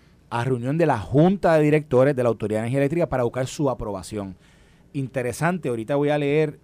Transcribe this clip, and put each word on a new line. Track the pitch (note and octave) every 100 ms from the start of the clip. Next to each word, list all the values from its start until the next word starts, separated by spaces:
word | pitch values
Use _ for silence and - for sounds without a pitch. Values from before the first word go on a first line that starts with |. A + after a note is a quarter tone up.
| _ _ -
a | A#2
reunión | B2 B2 B2 D#3+
de | D#3
la | A#2
Junta | F#2 C#3 F3 G3 F3+
de | D#3+
Directores | D3+ D3+ D3+ B2 C3+ B2+
de |
la | A#2+
Autoridad | G#2+ G#2 G#2+
de | A#2
Energía | C#3
Eléctrica | C#3 E3+ D#3
para | B2+
buscar | - B2+ -
su | - C#3
aprobación. | A#2 A2+ F#2+ F2+ G#2+ G2 F#2 _ _ _ _ _
Interesante, | C#3 C3 C3+ B2 A#2 D#3+ F#3 C#3+
ahorita | A#2 A2
voy | C#3+ D3
a | D3
leer, | C#3+ D3+ D3+ D3+